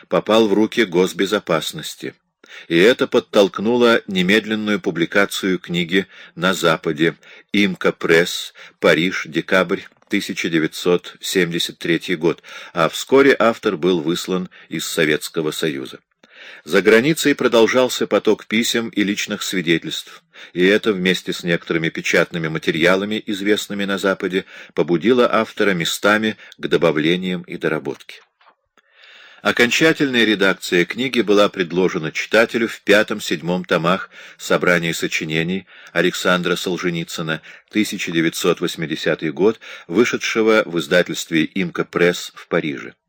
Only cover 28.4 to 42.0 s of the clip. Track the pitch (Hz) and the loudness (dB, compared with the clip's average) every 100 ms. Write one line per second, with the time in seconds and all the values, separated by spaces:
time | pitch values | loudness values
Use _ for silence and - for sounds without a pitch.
28.4 | _ _ _ _ _ _ - - - - | _ _ _ _ _ _ -20 -20 -20 -4
29.4 | 104 101 120 - 160 160 143 123 110 101 | -2 2 2 4 2 2 0 2 2 4
30.4 | 98 90 - 87 87 107 131 120 101 101 | 2 0 0 0 0 -2 -2 0 2 4
31.4 | 101 98 85 87 90 92 78 - - 107 | 4 0 -2 0 0 0 -6 -8 0 0
32.4 | 117 120 113 - - 101 107 107 - 85 | 2 0 -4 -4 2 2 2 -4 -6 -6
33.4 | 82 90 87 90 82 95 - - - - | -2 -4 -2 0 0 -2 -4 -18 -20 -16
34.4 | - 87 85 87 85 80 87 - 80 80 | -2 0 2 2 0 -4 -4 -4 -4 -2
35.4 | 82 95 - - - - 90 - 98 90 | -2 -4 -8 -20 -8 0 0 0 0 0
36.4 | 87 87 95 85 90 85 85 - 80 78 | 0 -2 -2 -4 -4 -4 -8 -8 -6 -6
37.4 | - - _ 107 107 98 - 82 80 - | -10 -20 _ -2 -2 -4 -4 -2 -2 0
38.4 | 90 82 90 - 78 78 85 76 80 69 | -2 0 -4 -6 -8 -4 -4 -2 -4 0
39.4 | 101 113 - - - 87 120 120 - 117 | 0 0 -14 -20 -2 0 0 0 -2 0
40.4 | 110 110 - 85 - 90 85 78 - 80 | 4 2 2 -4 2 2 2 -4 -2 -2
41.4 | 78 98 90 82 80 85 | 0 -4 -4 -4 -4 2